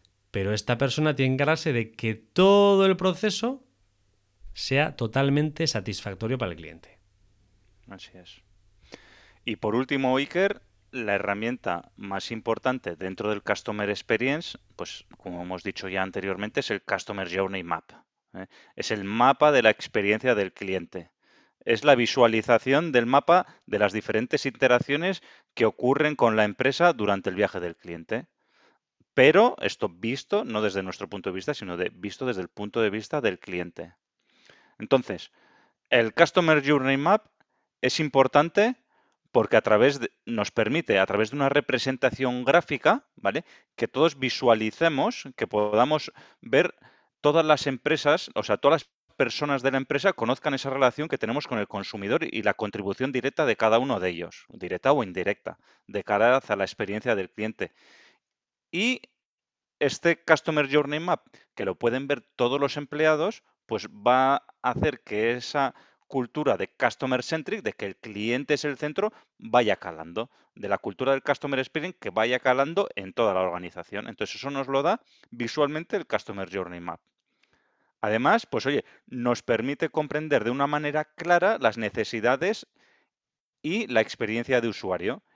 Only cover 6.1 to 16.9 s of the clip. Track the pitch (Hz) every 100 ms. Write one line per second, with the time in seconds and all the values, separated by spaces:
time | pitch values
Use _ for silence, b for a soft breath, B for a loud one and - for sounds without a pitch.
6.1 | 92 110 127 104 80 78 82 - _ _
7.1 | _ _ _ _ _ _ _ - 98 -
8.1 | 92 90 - _ _ _ _ B B B
9.1 | B B B - 107 107 113 131 139 131
10.1 | 131 143 170 196 - _ _ _ 131 107
11.1 | 101 101 101 113 123 98 87 - - 101
12.1 | 98 - 113 117 113 127 127 - 85 92
13.1 | 95 104 104 - 101 - 107 101 101 -
14.1 | 110 127 151 - - _ - 87 - _
15.1 | - 82 87 90 92 101 - 95 95 95
16.1 | 98 98 92 107 - - 101 -